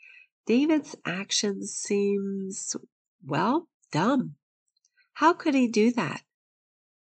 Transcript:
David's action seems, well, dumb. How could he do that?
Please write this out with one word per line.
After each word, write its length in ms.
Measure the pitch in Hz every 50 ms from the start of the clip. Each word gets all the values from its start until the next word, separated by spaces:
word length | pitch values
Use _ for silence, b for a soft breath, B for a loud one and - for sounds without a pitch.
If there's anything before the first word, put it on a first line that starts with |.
| B B B B B B _ _ _
David's 520 | - 220 254 294 320 320 302 285 - - - _
action 580 | - 175 185 196 - - - - 208 196 196 196
seems, 1080 | 202 - - - - 208 202 202 202 202 202 196 196 196 196 190 190 196 - - - - - - - _ _ _ _ _ _ -
well, 440 | 135 143 147 180 220 269 339 349 - _ _ _ _ -
dumb. 420 | 151 175 233 285 269 180 151 147 - _ _ _ _ _ _ _ _ _ _ _ _ _ _ _
How 200 | - 294 320 339
could 220 | - - 320 269
he 140 | 269 254 220
do 240 | 226 208 214 240 247
that? 300 | 240 175 139 131 - - _ _ _ _ _ _ _ _ _ _ _ _ _ _ _ _